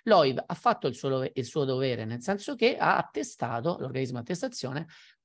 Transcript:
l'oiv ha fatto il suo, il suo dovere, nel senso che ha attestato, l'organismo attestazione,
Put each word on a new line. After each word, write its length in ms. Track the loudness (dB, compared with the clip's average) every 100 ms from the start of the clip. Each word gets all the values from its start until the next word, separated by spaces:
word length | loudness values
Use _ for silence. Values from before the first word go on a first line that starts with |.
l'oiv 360 | 4 6 6 2 -4
ha 80 |
fatto 320 | -2 0 2 -2
il 80 |
suo, 340 | -2 -2 0 -2
il 100 | -4
suo 200 | -4 0
dovere, 400 | 0 2 0 -2
nel 180 | -4 -6
senso 320 | -4 -4 -4
che 220 | 2 2 4
ha 200 | 2 2
attestato, 800 | 0 -6 -8 -4 -4 -2 -2 -2
l'organismo 400 | -4 -4 -4 -6
attestazione, 640 | -6 -4 -4 -6 -6 -6 -8 -14 -20 _